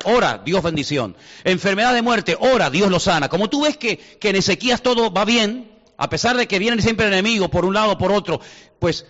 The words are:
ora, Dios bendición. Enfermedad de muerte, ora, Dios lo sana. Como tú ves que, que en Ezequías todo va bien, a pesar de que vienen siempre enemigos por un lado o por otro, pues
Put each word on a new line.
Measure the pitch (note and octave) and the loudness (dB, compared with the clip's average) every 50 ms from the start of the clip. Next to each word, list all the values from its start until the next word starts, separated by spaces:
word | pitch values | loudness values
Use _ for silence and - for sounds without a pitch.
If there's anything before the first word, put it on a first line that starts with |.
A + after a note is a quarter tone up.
| - | -2
ora, | F#3+ A#3 B3 G3+ C#3+ A#2 F#2+ G2 | 0 2 2 2 2 -2 -4 -4
Dios | C#3 F3 F#3+ D#3 | -2 -2 0 0
bendición. | E3+ D#3+ D3 C3 - D3 C3+ A#2 G2 F2 - - - - - - | -2 -2 -4 -4 -2 -2 -4 -4 -4 -8 -14 -20 -20 -20 -6 -2
Enfermedad | E3+ F#3 F3 - G3+ F#3+ G3+ A3+ B3 B3+ | -2 -2 0 0 -2 0 2 2 2 2
de | A#3+ A#3 | 2 0
muerte, | A#3+ A#3 A3 D#3+ - E3 - | 0 0 0 0 -2 -2 0
ora, | - C4 C4 A3+ F3 C#3 | 2 2 2 2 2 0
Dios | B2+ F3 G#3 G3 | 2 2 2 2
lo | F3+ E3 | 2 2
sana. | - G3 F3 D#3 C#3 B2+ | 2 2 0 0 0 -2
Como | D#3+ F3 G#3 G#3 | -2 -2 -2 0
tú | - C#4+ D4 | 0 0 0
ves | D4+ - - | 0 -2 -2
que, | - A3+ F#3 | -4 -6 -6
que | - - - - - - G#3 | -6 -8 -16 -18 -6 -2 0
en | F#3+ | 0
Ezequías | F#3+ - G3 F#3 - - B3+ B3 A#3 - | 2 2 0 0 0 0 -2 -2 0 0
todo | B3+ B3 A#3 A3+ A3 F3 | 0 0 2 0 0 0
va | F#3 G#3 | 0 2
bien, | G3+ A#3 A#3 G#3+ G#3 A3+ B3+ A#3+ - - - _ _ _ | 2 2 2 2 0 -2 -6 -10 -16 -20 -20 _ _ _
a | - C#3 - | -8 -6 -4
pesar | D#3+ D#3 - A#3 B3+ | -4 -2 -2 0 0
de | B3 A#3+ | 0 -2
que | A3+ G3+ F#3 | -2 -2 -2
vienen | G3+ A#3 A#3+ A3 G3 | 0 0 0 0 0
siempre | A3+ A3+ G3 A3+ | 0 0 0 0
enemigos | G#3 G3 F#3 F#3+ A3+ A#3 G#3 F#3 E3 | 2 2 2 2 0 0 0 0 0
por | - F3 E3+ | 0 0 0
un | F#3 F#3+ | 2 2
lado | G#3+ G#3+ G#3+ F#3+ | 2 2 2 0
o | - | 0
por | F#3 F#3 G3+ | 0 2 2
otro, | G#3 - F3 D#3+ C3 - - - - - - _ _ | 0 0 -2 -4 -6 -6 -12 -20 -20 -20 -20 _ _
pues | - E3+ D#3 - - - | -2 -2 -2 -2 -6 -14